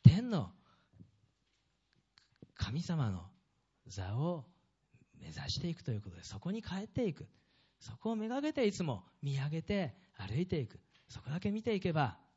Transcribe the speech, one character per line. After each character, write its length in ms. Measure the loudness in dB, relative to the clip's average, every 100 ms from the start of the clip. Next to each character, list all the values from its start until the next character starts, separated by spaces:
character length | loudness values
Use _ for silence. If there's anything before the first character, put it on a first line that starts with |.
天 280 | 12 10 0
の 200 | -2 -4 -10 _ _ _ -20 -20 _ _ _ _ _ _ _ _ _ _ -20 _ _ -20
神 280 | -8 -4 -4
様 280 | -2 0 0
の 160 | -2 -8 -20 _ _ _ _ -14
座 300 | -8 -4 -2
を 300 | -2 -4 -10 _ _ _ _ -20 -20 -18
目 60 | -14
指 120 | -10 -6
し 100 | -4
て 80 | -4
い 60 |
く 100 | -4
と 60 | -4
い 80 | -6
う 20 |
こ 80 | -6
と 80 | -16
で、 80 |
そ 160 | -12 -8
こ 100 | -6
に 120 | -6
帰 220 | -6 -8
っ 40 | -6
て 180 | -2 -2
い 60 |
く。 160 | -2 -14 _ _ _ _ _
そ 140 | -16 -6
こ 140 | -4
を 40 | -2
め 120 | -2
が 120 | -2
け 140 | -2
て 120 | 2 2
い 60 |
つ 100 | 2
も 220 | -2 -2 -8 _
見 160 | -2 0
上 140 | -2
げ 120 | -4
て 320 | -2 -2 -2 -6 -20 -12
歩 240 | -4 -2
い 60 | 0
て 120 | -2
い 80 | -2
く。 140 | -10 _ _ _
そ 100 | -14
こ 80 | -6
だ 100 | -4
け 120 | -2
見 120 | -2
て 120 | 0
い 60 | 0
け 120 | 2
ば 240 | 2 2 -2 -20